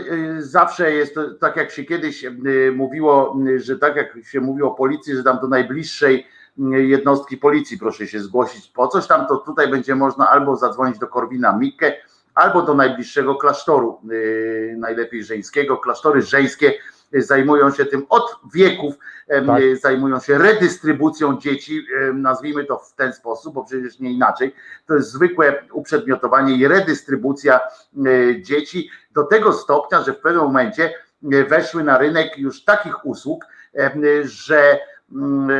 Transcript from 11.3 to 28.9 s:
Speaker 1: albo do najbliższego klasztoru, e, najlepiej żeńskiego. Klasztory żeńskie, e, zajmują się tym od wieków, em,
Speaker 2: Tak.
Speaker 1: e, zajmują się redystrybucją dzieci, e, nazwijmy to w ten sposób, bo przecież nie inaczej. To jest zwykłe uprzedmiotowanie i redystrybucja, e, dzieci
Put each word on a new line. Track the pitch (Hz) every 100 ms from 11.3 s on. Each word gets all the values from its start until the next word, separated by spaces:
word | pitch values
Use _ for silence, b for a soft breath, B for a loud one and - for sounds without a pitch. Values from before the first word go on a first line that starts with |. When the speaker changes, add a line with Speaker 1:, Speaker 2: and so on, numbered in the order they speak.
| 127 117 104 139 - 151 - B B _ -
Speaker 1:
albo | 185 175
do | 165
najbliższego | 139 131 120 117 143 131 135
klasztoru, | 143 139 - 143 117 - 110 110 110 110 110 110 110
e, | 113
najlepiej | 113 117 117 117
żeńskiego. | 104 110 - 143 143 127
Klasztory | 123 120 156 139
żeńskie, | 113 139 135 - 143 139 B B _
e, | 139
zajmują | - 139 135 147 139
się | 139 139
tym | 139 139
od | 233 233 - -
wieków, | 160 185 - 147 143 B B -
em, | 143 135
Speaker 2:
Tak. | 123
Speaker 1:
e, | 131 127
zajmują | 139 131 135 127
się | - 143
redystrybucją | 196 208 175 - 156 135 151 151 147 127
dzieci, | 143 139 - 156 147 135 135
e, |
nazwijmy | 135 135 131 147 147 143
to | 123
w | -
ten | - 131
sposób, | 120 117 - 160
bo | 139
przecież | - 131 127 -
nie | 127
inaczej. | 123 110 - 135 B B B -
To | 147
jest | -
zwykłe | 131 175 175 143 139 -
uprzedmiotowanie | - - 151 135 131 120 131 135 127
i | 139
redystrybucja, | 185 160 139 - 135 127 139 143 127 127 B _ 139 135
e, | 127 123 120
dzieci | - 147 147 - -